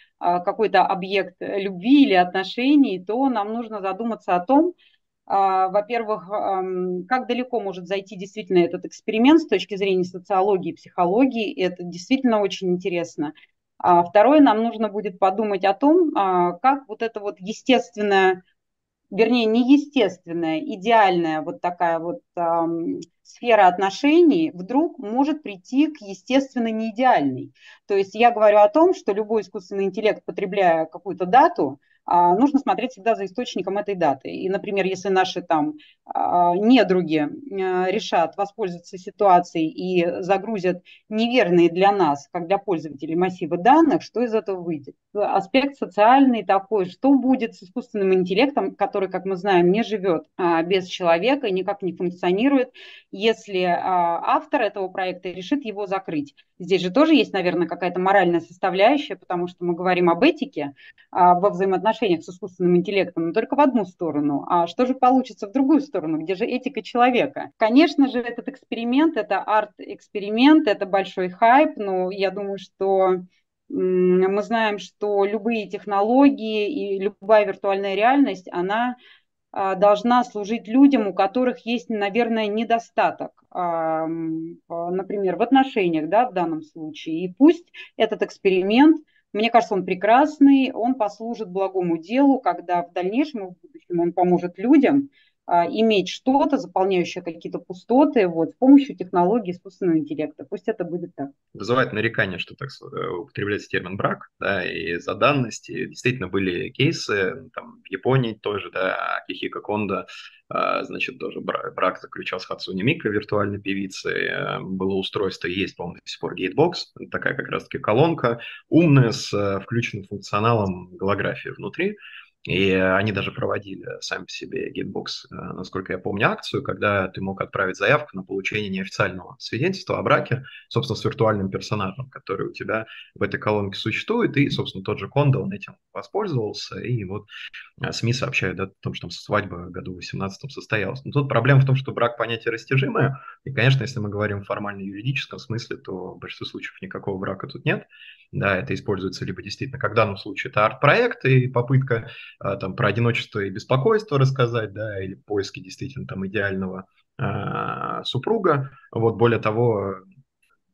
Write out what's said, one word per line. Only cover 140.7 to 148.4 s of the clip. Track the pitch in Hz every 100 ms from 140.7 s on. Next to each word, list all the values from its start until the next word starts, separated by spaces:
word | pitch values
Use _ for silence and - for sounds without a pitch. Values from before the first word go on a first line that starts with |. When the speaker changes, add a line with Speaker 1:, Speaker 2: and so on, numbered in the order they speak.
| 107 98 135 -
Speaker 2:
Но |
тут | 143 135
проблема | 117 135 135
в | 135
том, | 131
что | -
брак — | 107 120 -
понятие | 113 117 117
растяжимое. | 117 - 131 135 220 127 - - -
И, | -
конечно, | 110 127 135
если | 107 107
мы | 104
говорим | 101 104 98
в | 98
формально-юридическом | 101 101 98 98 98 123 135 - -
смысле, | - 113 - -
то | - 92 92 87
в |
большинстве | 92 - 104
случаев | 101 - -
никакого | 95 95 101 95
брака | 95 95 -
тут | - -
нет. | 208 - - - - _
Да, | 98